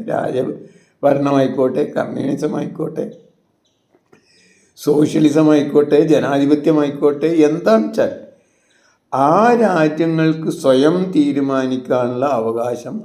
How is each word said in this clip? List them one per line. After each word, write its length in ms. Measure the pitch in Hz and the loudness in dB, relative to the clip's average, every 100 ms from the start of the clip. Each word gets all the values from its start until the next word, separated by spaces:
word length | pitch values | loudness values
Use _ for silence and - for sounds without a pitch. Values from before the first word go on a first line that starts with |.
| - | -6
രാജഭരണമായിക്കോട്ടെ, 1700 | - - 127 - - - _ _ _ 139 139 139 139 131 - 127 143 - - | -6 -4 -4 -6 -8 -14 _ _ _ 0 0 0 0 0 0 -2 -2 -4 -4
കമ്മ്യൂണിസം 560 | 110 123 135 139 151 143 | -6 -6 -6 -4 -4 -6
ആയിക്കോട്ടെ, 480 | - - 160 - - - _ _ _ _ _ _ _ _ _ _ _ _ _ _ _ - | -8 -8 -10 -8 -10 -12 _ _ _ _ _ _ _ _ _ _ _ _ _ _ _ -8
സോഷ്യലിസം 720 | 143 147 151 156 151 147 156 | 0 2 2 2 2 4 4
ആയിക്കോട്ടെ, 480 | 151 - 147 147 147 160 | 4 2 0 2 2 4
ജനാധിപത്യമായിക്കോട്ടെ, 1160 | 139 127 139 139 147 160 151 147 143 147 143 160 170 147 | 2 2 0 2 2 2 2 0 0 0 0 0 2 2
എന്താണെന്ന് 400 | 165 185 220 214 | 2 2 2 0
വെച്ചാൽ 260 | - 123 - - - _ _ _ _ _ _ _ | -2 -4 -4 -16 -20 _ _ _ _ _ _ _
ആ 200 | 127 143 180 233 240 | 0 2 4 4 2
രാജ്യങ്ങൾക്ക് 880 | 214 175 156 151 165 160 160 160 - | 2 2 0 0 -2 0 0 0 -4
സ്വയം 460 | 147 135 131 151 180 185 | -2 2 4 4 2 0
തീരുമാനിക്കാനുള്ള 1120 | - 143 135 139 135 131 127 123 127 123 123 143 | 0 0 0 -2 -2 -2 -4 -2 -2 -2 -2 -2
അവകാശം 680 | 123 113 113 120 123 131 110 | -2 -2 -4 -4 -6 -10 -12